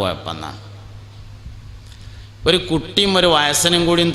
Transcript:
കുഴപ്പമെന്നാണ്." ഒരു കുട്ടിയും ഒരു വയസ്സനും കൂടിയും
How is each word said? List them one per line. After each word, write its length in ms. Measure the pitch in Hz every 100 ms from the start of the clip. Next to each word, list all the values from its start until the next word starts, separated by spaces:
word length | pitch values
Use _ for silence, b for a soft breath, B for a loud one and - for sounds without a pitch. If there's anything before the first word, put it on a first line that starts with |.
കുഴപ്പമെന്നാണ്." 600 | 95 80 82 80 76 - - - - - - - - - - - - - - B B B B - 143
ഒരു 100 | 180 180
കുട്ടിയും 420 | 160 165 196 196 185
ഒരു 80 | 175 156
വയസ്സനും 460 | 147 143 170 175 170
കൂടിയും 220 | 170 170